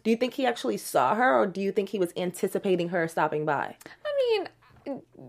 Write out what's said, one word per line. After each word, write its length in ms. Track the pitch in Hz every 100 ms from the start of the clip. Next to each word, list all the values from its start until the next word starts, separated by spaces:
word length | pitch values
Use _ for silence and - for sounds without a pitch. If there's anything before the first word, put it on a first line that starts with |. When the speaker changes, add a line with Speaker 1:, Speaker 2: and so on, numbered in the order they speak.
Speaker 1:
Do 60 | 220
you 60 | 226
think 180 | 254
he 120 | - 254
actually 300 | 233 247 202
saw 400 | - 156 127 208
her, 200 | 254 254
or 60 | 208
do 120 | 185
you 120 | 196
think 160 | 208 196
he 100 | 208
was 140 | 175 -
anticipating 760 | 180 - 190 190 196 180 170
her 180 | 180 165
stopping 360 | - 151 151
by? 300 | 151 139 - - - - 605
Speaker 2:
I 380 | 571 494 427 330 - _ - -
mean, 160 | 262 - -